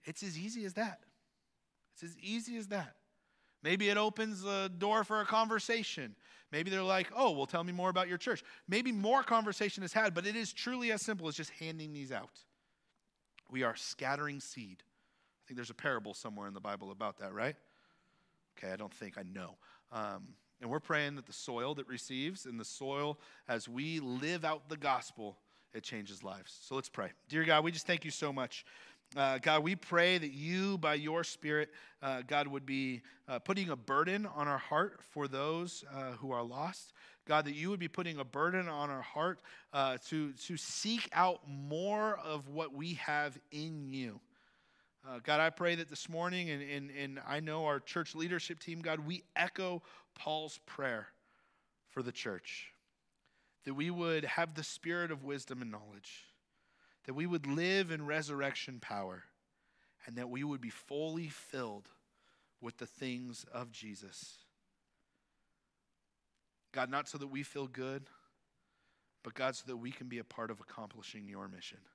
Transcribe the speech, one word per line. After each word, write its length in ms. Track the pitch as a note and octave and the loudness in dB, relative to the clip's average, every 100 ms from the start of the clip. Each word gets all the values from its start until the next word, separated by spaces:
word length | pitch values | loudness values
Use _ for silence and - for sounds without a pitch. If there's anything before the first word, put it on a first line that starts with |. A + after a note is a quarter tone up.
It's 180 | - D#3 | -8 -8
as 160 | G3+ D#3+ | -6 -6
easy 280 | G3 A#3 G3+ | -6 -4 -4
as 80 | |
that. 320 | F#3 A3 F3 - _ _ _ _ _ _ _ _ | -2 -2 -4 -16 _ _ _ _ _ _ _ _
It's 100 | - | -14
as 160 | E3+ E3+ | -12 -10
easy 380 | F#3+ A3+ A3+ A#3 | -2 -2 -2 -6
as 100 | G3+ | -2
that. 300 | G3+ D#3 - _ _ _ _ _ _ | -2 -2 -10 _ _ _ _ _ _
Maybe 260 | D3 F#3 G3+ | 4 6 6
it 80 | G#3 | 6
opens 440 | G#3+ G#3 A3 G3+ | 4 2 -2 -2
the 280 | G3 G3 F#3+ F3 | 0 2 0 2
door 280 | G3+ G#3+ G3+ | 4 6 6
for 160 | G#3+ | 2
a 40 | G3+ | 4
conversation. 920 | A3+ A3 A3 - A#3 G#3+ - B2 G#2 - - - | 6 6 4 2 2 2 -4 -6 -10 -20 -20 -4
Maybe 180 | D3 E3+ | -2 0
they're 140 | F#3+ | 2
like, 260 | F#3+ F#3+ F3 A#3+ | 6 4 4 6
"Oh, 160 | C4 | 6
well, 160 | D3 C#3 | 6 2
tell 160 | E3+ | 2
me 80 | E3+ | 0
more 180 | F3+ F3+ | 2 4
about 200 | F3+ F#3 | 4 4
your 80 | F3 | 2
church." 260 | - G3 - - - | 0 0 -2 -16 0
Maybe 240 | G3+ B3 | 2 2
more 320 | A3 G3+ C4 | 2 6 6
conversation 600 | C4 A#3 G#3+ F#3+ G#3 - | 8 6 4 2 0 0
is 100 | F#3 | 0
had, 200 | A3 G#3+ | 4 4
but 140 | E3+ F#3+ | 4 0
it 80 | G#3+ | 0
is 160 | G#3+ | -2
truly 400 | - - B3+ A#3+ | -4 -2 0 2
as 100 | G#3+ | 2
simple 280 | - G#3 D#3+ | 0 -2 -2
as 60 | D3 | -4
just 160 | D#3 | -6
handing 420 | - D#3+ D#3+ D#3 | -6 -8 -6 -6
these 180 | D3 C3+ | -6 -4
out. 320 | B2 - - - _ _ _ _ _ _ _ _ - _ | -6 -6 -16 -20 _ _ _ _ _ _ _ _ -20 _
We 140 | B2+ | 0
are 120 | B2 A2+ | 2 2
scattering 640 | - - C3 C#3+ D3 C#3+ | -6 -4 0 0 -2 -4
seed. 420 | - - G#2 F#2 | -8 -12 -12 -14
I 600 | - _ _ _ _ _ _ | -20 _ _ _ _ _ _
think 100 | B2+ | -10
there's 120 | A#2 | -8
a 60 | A#2 | -2
parable 400 | D3+ B2+ G#2 - | 0 0 -2 -8
somewhere 320 | A#2+ G#2 G2+ | -8 -6 -6
in 80 | G2 | -6
the 40 | |
Bible 300 | G2+ G2+ G2 | -6 -6 -6
about 300 | G2 G#2+ F#2+ | -4 -4 -4
that, 140 | G2+ | -8
right? 220 | G2+ B2 D3+ _ _ _ _ _ _ _ _ _ - | -2 -2 -2 _ _ _ _ _ _ _ _ _ -12
Okay, 140 | F#2+ | -8
I 40 | F#2+ | -6
don't 180 | G#2 | -8
think, 220 | - G#2 F2+ | -10 -12 -10
I 60 | |
know. 360 | F#2 F#2+ F2+ F2 - - _ | -10 -10 -12 -14 -20 -20 _
Um, 380 | A#2 G#2 G2 G2 - _ _ | -6 -4 -6 -10 -20 _ _
and 120 | A#2+ | -4
we're 80 | D3 | -4
praying 380 | - D3+ C#3+ C#3+ | 0 0 0 -4
that 100 | B2 | -10
the 60 | |
soil 420 | - - A#2+ B2+ D3 | -12 -6 -2 -2 -2
that 120 | B2+ | -6
receives 600 | B2 - C3 C#3+ F#3+ C3 | -8 -6 -4 -4 -4 -8
and 120 | A#2 | -8
the 60 | A2 | -8
soil 540 | - C3+ C#3 D3 C#3+ - - - | -6 -2 0 0 -2 -10 -20 -2
as 220 | A#2 G#2+ | -2 -2
we 300 | A#2+ D3+ D#3+ | -4 -2 -2
live 440 | C3+ B2+ D3 F3 | -2 -2 0 2
out 260 | D#3 D#3 C#3+ | 0 0 -4
the 80 | D#3 | -2
gospel, 600 | C#3+ B2+ - - G#2 F#2+ _ _ _ | 2 2 0 -8 -8 -8 _ _ _
it 120 | A2+ | -10
changes 400 | - A#2 G2+ G2 | -6 -8 -8 -10
lives. 340 | G2 F#2+ F#2 - | -8 -8 -12 -16
So 100 | - | -4
let's 160 | C3+ - | -4 -4
pray. 220 | - F#2+ - _ | -4 -4 -6 _
Dear 140 | D#3 | 2
God, 200 | D#3+ D#3 | 8 8
we 80 | D#3+ | 8
just 140 | E3 - | 0 0
thank 180 | F3 | 0
you 80 | D#3 | 0
so 220 | - D3+ | -2 0
much. 320 | C3+ B2 - - - - - _ C#3+ | 0 -2 -4 -12 -18 -20 -20 _ 2
Uh, 220 | C#3 C3 | 4 6
God, 240 | D3+ D#3 | 6 6
we 140 | D3+ F#3+ | 6 0
pray 420 | - E3+ F3 F3+ | 4 6 8 6
that 140 | D#3 | 2
you, 480 | C#3 D#3 F#3 G3 G3 | -4 0 2 2 4
by 160 | D#3 D3+ | 4 2
your 280 | D3+ E3 | 2 0
Spirit, 460 | E3 - D3+ D3+ D3+ - - - | 0 -4 2 2 2 -4 -20 -8
uh, 220 | C#3 C3 B2+ | -4 -4 2
God, 220 | D3 C#3+ | 2 4
would 180 | C#3 C3+ | -2 -2
be, 380 | C3+ C3 B2 - - - | 0 0 -2 -8 -20 -6
uh, 100 | B2 | -4
putting 320 | - G3 F#3 | 0 0 2
a 60 | C3+ | -2
burden 500 | A2+ C#3 E3 G3+ G#3 | 2 4 4 2 -2
on 220 | D3+ D3 | 0 2
our 100 | C3+ | 2
heart 460 | - D3+ G3 - | 2 2 2 -2
for 240 | - D3+ C#3+ | -12 -4 -2
those, 560 | C3 D3 E3 F3 - C#3+ | 0 0 0 -2 -8 -10
uh, 200 | C3+ C3 | -8 -6
who 180 | A#2+ C3+ | -6 -2
are 100 | B2 | -2
lost. 520 | A#2+ B2 D#3+ F#3 - - - - - | -2 -2 -4 -6 -14 -20 -20 -20 4
God, 200 | D3+ D3 | 6 6
that 80 | |
you 160 | D3 E3 | 0 -2
would 100 | G3+ | 0
be 80 | E3+ | -2
putting 300 | - E3+ D#3 | -2 -4 -2
a 80 | C3 | -4
burden 420 | C#3 E3 F#3 F3 | 2 4 4 0
on 220 | D3 C#3+ | -2 -2
our 120 | C3+ | -2
heart, 380 | B2 - E3+ F3+ - - - | -4 0 0 0 -10 -20 -4
uh, 260 | C#3+ C3+ B2 - | 2 4 2 -2
to, 260 | D#3+ D3 | -2 0
to 240 | C3 - E3 | -4 -6 -6
seek 500 | - - G#3 A#3 - | -4 -2 0 0 2
out 340 | D#3+ F#3 F3 D3 | 6 6 6 -4
more 720 | C#3 C#3+ D#3 F#3+ G#3+ G#3+ G3 | -8 -2 0 2 4 2 2
of 320 | D#3+ D3+ C#3 | -2 -4 -4
what 240 | D3 D#3+ | -4 -4
we 220 | C#3 E3 E3+ | -4 -4 -4
have 440 | - D3 D3 C3+ _ | 0 2 0 -2 _
in 360 | D3 D#3 D#3+ C#3 | -6 -6 -6 -6
you. 260 | C3 B2 G#2 _ _ _ _ _ _ _ _ C3+ | -4 -4 -6 _ _ _ _ _ _ _ _ -12
Uh, 120 | B2 | -8
God, 160 | A#2 D3+ | 2 6
I 100 | D#3+ | 6
pray 260 | D#3+ F3 E3+ | 4 2 2
that 140 | D#3+ | -2
this 200 | D3 - | -8 -6
morning, 400 | E3 F3 F3+ F3 | -2 0 0 -2
and, 120 | C#3+ | -2
and, 300 | C#3+ C#3+ C#3 | -4 -6 -6
and 300 | C#3 C#3 C3+ - | -6 -6 -6 -4
I 140 | C#3+ | -2
know 260 | D#3 D#3 D#3 | -2 0 2
our 140 | C#3 | 2
church 360 | - F3 D#3+ D#3 | 0 -4 -2 -2
leadership 440 | E3 F3 - E3+ | -2 -2 -2 -8
team, 220 | - E3 | -8 -6
God, 200 | E3 D#3+ | -2 -2
we 220 | D3+ F3+ - - | -2 -6 -4 2
echo 460 | F3 - F#3 F3 - - - - | 2 2 -2 -2 -6 -20 -20 -8
Paul's 440 | - D#3 D#3 - - | -2 -2 -2 -10 -14
prayer 420 | - C3+ A2+ G#2 _ _ _ _ _ _ _ _ | -4 -2 -2 -6 _ _ _ _ _ _ _ _
for 160 | - | -4
the 80 | B2 | -4
church, 640 | - A#2 F#2 - - - _ _ _ _ _ _ _ _ _ | -4 -4 -4 -6 -10 -12 _ _ _ _ _ _ _ _ _
that 100 | - | -6
we 160 | C3+ D#3+ | -2 0
would 360 | F3 E3+ D#3+ D3 | 2 2 2 2
have 300 | - E3+ D#3 | 0 0 0
the 80 | |
spirit 460 | D3+ - E3 F3 E3+ | -8 -6 -2 0 0
of 120 | D3+ | -2
wisdom 380 | C3+ C#3+ C3 B2+ | -4 -6 -6 -8
and 100 | A#2+ | -6
knowledge, 540 | G#2+ G#2+ G2+ - - - _ _ _ _ _ _ _ - | -8 -12 -18 -16 -18 -20 _ _ _ _ _ _ _ -6
that 80 | |
we 120 | C3 F3 | 0 2
would 220 | E3+ C#3 | 2 2
live 420 | C#3+ F3 G3 F#3 | 2 6 6 4
in 160 | D#3+ D3 | 0 0
resurrection 720 | D#3 D3 C#3+ C#3 C3+ - B2 | 0 0 0 0 0 -6 -8
power, 420 | - G#2 F#2+ F2+ - _ _ _ _ _ _ _ - | -6 -4 -4 -6 -14 _ _ _ _ _ _ _ -10
and 120 | A#2 | -6
that 120 | B2 | -4
we 140 | B2 | -2
would 160 | D3 C#3 | -2 -2
be 100 | A#2+ | -6
fully 600 | - - C#3+ D#3 D#3+ E3 | -10 -6 -2 -2 -2 -4
filled 580 | C#3+ - C3+ A#2+ G#2 - - _ _ _ _ _ _ | -8 -8 -6 -6 -6 -14 -20 _ _ _ _ _ _
with 180 | A#2 A#2 | -12 -10
the 60 | A#2+ | -12
things 600 | - C3 B2 B2+ A#2 - | -8 -6 -4 -6 -10 -10
of 180 | A#2+ A#2+ | -8 -8
Jesus. 680 | A2+ A2 G2 G2 - - - _ _ _ _ _ _ _ _ _ _ _ _ _ _ _ _ _ _ _ _ _ _ _ | -10 -12 -12 -14 -14 -16 -18 _ _ _ _ _ _ _ _ _ _ _ _ _ _ _ _ _ _ _ _ _ _ _
God, 180 | C3 B2+ | -2 0
not 180 | C#3 C#3+ | 0 -2
so 120 | D3 | -6
that 80 | C#3 | -6
we 160 | C3 | -4
feel 240 | B2+ D3 C3+ | -4 -6 -6
good, 420 | B2 B2+ C#3 C#3 - _ _ _ _ _ _ _ _ _ _ | -4 -4 -4 -8 -20 _ _ _ _ _ _ _ _ _ _
but 140 | - A#2+ | -14 0
God, 200 | C3 B2+ | 0 0
so 80 | B2+ | -8
that 100 | B2 | -8
we 140 | A#2+ | -6
can 160 | B2+ B2+ | -8 -8
be 100 | A#2+ | -8
a 60 | |
part 260 | A2 - A2+ | -8 -8 -6
of 100 | G#2+ | -6
accomplishing 680 | - - G#2+ A2 G2 A2 G2+ | -12 -14 -14 -14 -14 -14 -12
your 200 | G2 G2 | -10 -10
mission. 300 | F#2 - G2 - | -10 -14 -16 -20